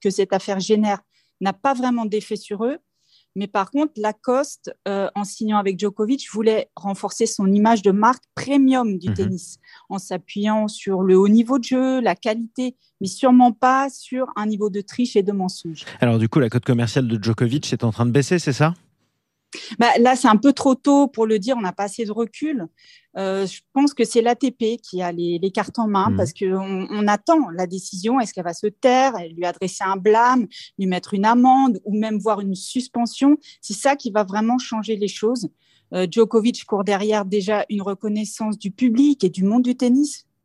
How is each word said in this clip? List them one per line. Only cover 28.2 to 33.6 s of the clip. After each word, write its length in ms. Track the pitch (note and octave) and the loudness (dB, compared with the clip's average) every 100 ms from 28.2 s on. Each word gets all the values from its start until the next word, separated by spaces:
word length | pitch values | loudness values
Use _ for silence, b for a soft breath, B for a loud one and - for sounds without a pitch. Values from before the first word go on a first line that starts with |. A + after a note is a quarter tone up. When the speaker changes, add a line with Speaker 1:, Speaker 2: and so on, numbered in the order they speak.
| A3 | -2
Speaker 1:
qu'elle 100 | - | -6
va 100 | F3 | -8
se 140 | E3+ G#3 | -4 -6
taire, 460 | - B3+ B3+ C4+ A3 | 0 2 4 2 0
elle 140 | E3 | -8
lui 120 | E3 F3 | -6 -6
adresser 400 | F3 F#3 - F#3+ | -4 -6 -4 -4
un 100 | F#3+ | 0
blâme, 520 | G3 A3 A#3+ B3+ G3+ B B - | 2 4 4 2 0 B B -6
lui 100 | F#3+ | -4
mettre 260 | F3+ - | -4 -4
une 100 | G3+ | 0
amende 560 | G#3+ B3 B3+ C4 C4 F#3+ G#3 | 2 4 6 6 4 0 -4
ou 120 | G#3+ | -4
même 200 | A3 G#3+ | -2 -2
voir 220 | G#3+ G3+ | -2 -2
une 140 | G3 F#3 | -4 -6
suspension ? 840 | - B3+ B3 A#3+ A#3 - C#4 D4+ B B | -6 -8 -6 -4 -4 0 2 2 B B